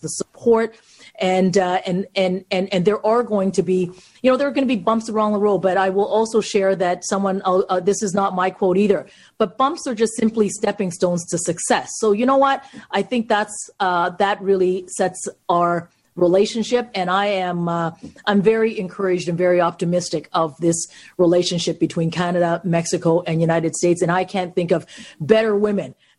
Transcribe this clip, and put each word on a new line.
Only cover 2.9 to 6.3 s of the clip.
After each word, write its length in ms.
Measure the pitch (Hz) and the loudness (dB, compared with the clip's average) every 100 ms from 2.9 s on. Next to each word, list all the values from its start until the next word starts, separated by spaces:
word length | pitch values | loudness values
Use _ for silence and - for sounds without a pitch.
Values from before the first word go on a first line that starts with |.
| 214 214 | 0 2
are 160 | 233 | 0
going 300 | 233 208 190 | 0 -2 0
to 100 | 185 | 0
be, 280 | 175 185 175 - - _ | 0 0 -2 -6 -20 _
you 100 | 247 | 2
know, 60 | 254 | 2
there 100 | 285 | 0
are 40 | |
gonna 140 | 277 262 | 0 0
be 100 | 240 | 0
bumps 320 | 175 226 226 | 0 0 -2
along 260 | 214 214 | -2 0
the 60 | 208 | 2
road, 200 | 208 190 | 2 2
but 180 | 185 185 | 2 2
I 120 | 190 | 2
will 160 | 190 202 | 0 0
also 340 | 214 220 | 0 2